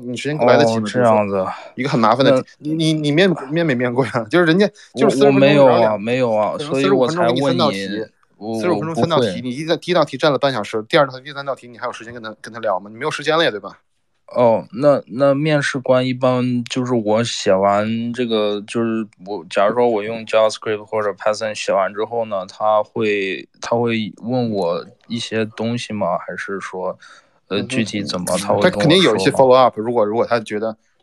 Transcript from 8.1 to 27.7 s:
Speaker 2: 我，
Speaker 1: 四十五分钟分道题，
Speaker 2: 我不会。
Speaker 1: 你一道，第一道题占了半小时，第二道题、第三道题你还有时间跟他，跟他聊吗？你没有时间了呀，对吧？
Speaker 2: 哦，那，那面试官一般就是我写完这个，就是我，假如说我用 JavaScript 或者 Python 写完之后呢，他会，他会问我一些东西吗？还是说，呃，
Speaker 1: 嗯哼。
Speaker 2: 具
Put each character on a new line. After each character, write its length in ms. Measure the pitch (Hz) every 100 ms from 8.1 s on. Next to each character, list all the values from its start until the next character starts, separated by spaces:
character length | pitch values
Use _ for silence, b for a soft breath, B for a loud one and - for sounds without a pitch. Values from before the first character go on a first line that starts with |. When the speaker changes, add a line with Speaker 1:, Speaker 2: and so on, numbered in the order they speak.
| _ _ _
Speaker 2:
我， 160 | 104 113
Speaker 1:
四 60 |
十 80 | 175
五 80 | 104
分 60 | 160
钟 80 | 165
分 120 | 165
道 120 | 156
题， 60 | 117
Speaker 2:
我 40 |
不 40 | 90
会。 40 |
Speaker 1:
你 80 | 123
一 160 | 123 160
道， 100 | 160
第 140 | -
一 20 |
道 100 | 170
题 120 | 147 127
占 160 | 160
了 60 | 131
半 140 | 139
小 100 | 123
时， 180 | 104 110 107
第 100 | 165
二 80 | 139
道 100 | 127
题、 80 | 135
第 60 |
三 140 | 139 139
道 80 |
题 140 | 123 120
你 100 | 120
还 80 | 120
有 60 |
时 100 | 107
间 80 | 113
跟 80 | 120
他， 140 | 110 107
跟 120 | -
他 60 | 113
聊 220 | 110 92
吗？ 100 | 101
你 60 | 110
没 80 |
有 60 | 147
时 120 | 147
间 160 | 151 156
了 60 |
呀， 60 | 156
对 80 | 104
吧？ 180 | 98 - _ _ _ _ -
Speaker 2:
哦， 280 | - 120 107 -
那， 300 | 104 147 135 -
那 260 | 113 139
面 300 | 139 156 151
试 160 | 139 139
官 280 | 123 127 127
一 60 |
般 500 | 127 127 127 127 123
就 200 | 117 -
是 80 | 123
我 320 | 123 104 107
写 260 | 117 - -
完 580 | 95 101 101 107 113 117
这 140 | 120 123
个， 340 | 110 107 104 104
就 180 | 120
是 220 | 113 113 107 _
我， 180 | 92 104 82
假 180 | - 101
如 80 |
说 140 | 117 120
我 140 | 110
用 180 | 104 113 110
JavaScript 580 | 110 110 - 113 107
或 160 | 104 110
者 100 | 104
Python 420 | 95 - 104 110
写 180 | 107 -
完 220 | 95 95
之 100 | 104
后 220 | 110 117 110
呢， 180 | 101 95
他 360 | - 107 107
会， 640 | 107 - 110 104 98 80 - _
他 120 | -
会 380 | 120 117 113 104 -
问 320 | 107 127 120
我 340 | 104 85 85 62 _ -
一 120 | 117
些 280 | - 110 110
东 320 | - 113 120
西 160 | -
吗？ 240 | 107 90 87
还 180 | - 90
是 240 | - 98
说， 280 | - 92 90 - b b b b -
呃， 80 | 98
Speaker 1:
嗯 60 |
哼。 60 |
Speaker 2:
具 140 | 123